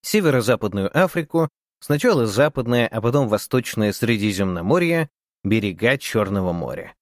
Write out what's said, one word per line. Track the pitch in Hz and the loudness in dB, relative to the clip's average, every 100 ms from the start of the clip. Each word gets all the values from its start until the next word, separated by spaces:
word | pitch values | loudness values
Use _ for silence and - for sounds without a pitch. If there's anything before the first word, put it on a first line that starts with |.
северо-западную | - 214 170 131 110 117 107 98 95 151 | 0 0 2 2 2 0 0 -2 -2 0
Африку, | 180 175 151 165 156 _ _ _ | 0 -2 -2 0 -2 _ _ _
сначала | - 147 247 175 113 | -4 0 2 2 2
западное, | 101 147 139 120 120 117 | 2 0 0 0 2 2
а | 113 | 0
потом | 113 139 123 | 0 0 2
восточное | 104 - 127 117 - 104 | 0 0 -2 -2 0 0
Средиземноморье, | 101 117 113 107 95 95 90 87 165 175 165 156 _ _ _ | 0 0 0 0 0 -2 -2 0 0 2 0 -4 _ _ _
берега | 98 110 104 87 113 135 | -2 0 0 -2 0 0
Черного | - 113 98 101 92 | -2 -2 0 0 -2
моря. | 85 64 - - - | -4 -6 -10 -12 -18